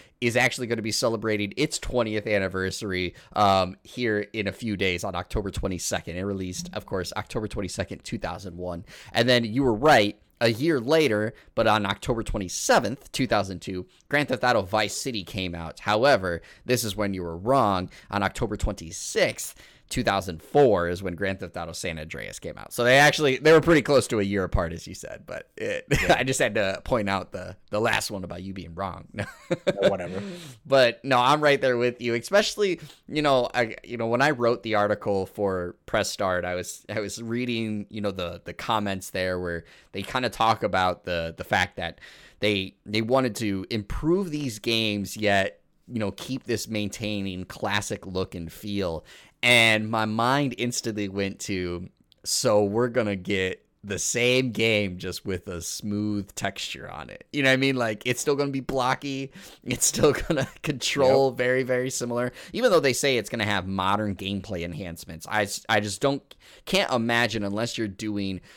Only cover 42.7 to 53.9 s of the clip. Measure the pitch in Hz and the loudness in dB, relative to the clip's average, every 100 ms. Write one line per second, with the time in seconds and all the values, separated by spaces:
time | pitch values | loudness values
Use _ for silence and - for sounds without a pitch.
42.7 | - - 107 113 135 127 104 110 98 92 | -10 -4 -2 2 2 2 0 -2 -2 -4
43.7 | 113 101 - 151 180 190 151 139 104 113 | -6 -4 -4 0 0 0 -4 -6 -6 -2
44.7 | 113 110 104 98 107 104 101 95 - _ | 0 0 -2 -4 -2 2 4 2 -4 _
45.7 | _ - 120 101 95 - 131 - 113 - | _ -8 -4 -4 -4 -8 -8 -4 -4 -2
46.7 | 107 104 - 107 104 98 92 90 - 104 | -4 -4 -4 -6 -4 -4 -6 -10 -8 -2
47.7 | 104 - - 95 92 92 92 82 - 107 | -2 -2 -8 -6 -6 -6 -6 -12 -12 -6
48.7 | 101 90 78 - - - _ 123 120 113 | -4 -2 -4 -10 -20 -20 _ 4 6 6
49.7 | 110 107 113 110 107 120 139 143 - 120 | 4 2 0 0 2 2 2 0 -2 -4
50.7 | - 113 104 101 98 98 98 - 95 87 | -4 -4 -4 -4 -2 -4 -4 -6 -4 -4
51.7 | 87 92 _ _ _ - - 127 104 101 | -6 -10 _ _ _ -6 0 4 4 4
52.7 | 107 123 120 107 98 90 98 92 - _ | 2 0 2 0 -2 -2 0 0 -4 _
53.7 | _ 101 | _ -8